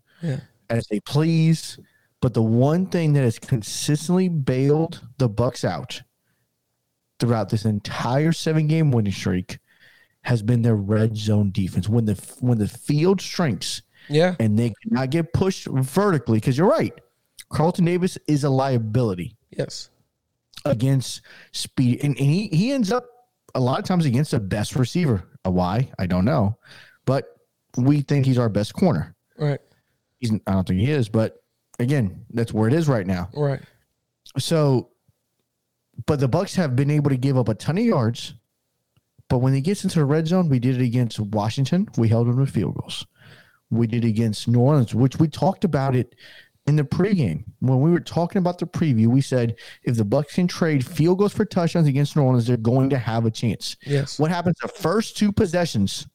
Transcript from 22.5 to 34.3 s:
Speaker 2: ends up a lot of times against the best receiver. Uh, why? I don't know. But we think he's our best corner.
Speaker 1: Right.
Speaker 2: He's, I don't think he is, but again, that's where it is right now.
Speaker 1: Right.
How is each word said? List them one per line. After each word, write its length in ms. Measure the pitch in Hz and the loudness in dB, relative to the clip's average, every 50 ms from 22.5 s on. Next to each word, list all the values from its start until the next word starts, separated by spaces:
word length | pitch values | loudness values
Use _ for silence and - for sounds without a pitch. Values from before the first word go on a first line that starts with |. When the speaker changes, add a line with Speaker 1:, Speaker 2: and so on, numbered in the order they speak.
| 160 156 214 262 | 0 0 2 2
Speaker 2:
ends 200 | 285 269 214 180 | 0 0 0 0
up 140 | 233 247 - - - _ _ _ _ _ _ _ - | 0 -2 -4 -8 -20 _ _ _ _ _ _ _ -4
a 60 | 131 | 0
lot 180 | 123 127 139 185 | 0 0 0 -2
of 80 | 202 | -2
times 180 | - 185 175 160 | 0 0 2 2
against 280 | 143 110 131 151 - | 2 2 0 0 0
the 80 | 156 120 | -2 -2
best 360 | 101 90 101 104 107 - - | -2 -2 -2 -4 -4 -2 0
receiver. 480 | - 127 - - 175 175 139 110 90 - _ - - - | -2 -2 0 0 0 0 2 0 0 -2 _ -14 -8 -4
Uh, 40 | 92 | 0
why? 400 | 90 90 90 87 98 120 135 - - - | 0 0 0 0 0 -2 -2 -4 -4 -6
I 80 | 95 | -4
don't 200 | 87 90 90 95 | -2 0 2 2
know. 320 | 127 160 139 98 107 113 - _ - - - - - _ _ - | 2 2 2 2 0 -2 -4 _ -20 -20 -20 -20 -20 _ _ -2
But 340 | - 131 139 - - - _ _ _ _ _ _ _ - 131 | -2 0 0 -2 -6 -16 _ _ _ _ _ _ _ -4 0
we 240 | 120 139 147 147 | 2 2 2 2
think 240 | 139 - 147 143 131 | 2 0 2 2 2
he's 100 | 135 127 123 | 2 2 2
our 120 | 120 110 | 2 0
best 240 | 92 101 104 - - | 0 -2 -2 -4 -2
corner. 420 | - 196 170 104 76 - - - _ _ _ _ - | 0 2 2 2 0 -2 -6 -10 _ _ _ _ -4
Speaker 1:
Right. 200 | 156 147 139 - _ _ _ _ _ _ _ _ _ _ _ - | -2 -2 -2 -4 _ _ _ _ _ _ _ _ _ _ _ -8
Speaker 2:
He's, 120 | 127 110 107 92 - | -4 -4 -4 -4 -2
I 60 | 98 | -2
don't 160 | 95 95 90 - | 0 0 0 0
think 120 | 92 92 | 0 0
he 100 | 110 139 | 2 2
is, 180 | 156 139 113 104 | 2 0 0 0
but 340 | 110 110 110 113 - - _ _ _ _ _ _ _ - | 0 0 0 0 -4 -10 _ _ _ _ _ _ _ -4
again, 460 | 120 127 151 139 110 92 92 - - - | -2 0 0 0 0 -2 -4 -8 -14 -8
that's 220 | 107 120 117 - | -4 -4 -4 -2
where 160 | - 107 110 113 | 0 0 2 2
it 60 | 143 | 2
is 140 | 170 160 147 | 2 2 2
right 180 | 131 107 90 | 0 0 0
now. 240 | 95 92 87 87 92 - | -2 -2 -4 -4 -6 -6
Speaker 1:
Right. 260 | 147 147 139 135 - - - _ _ _ _ _ _ _ _ _ _ _ - | -4 -2 -2 -4 -6 -8 -16 _ _ _ _ _ _ _ _ _ _ _ -12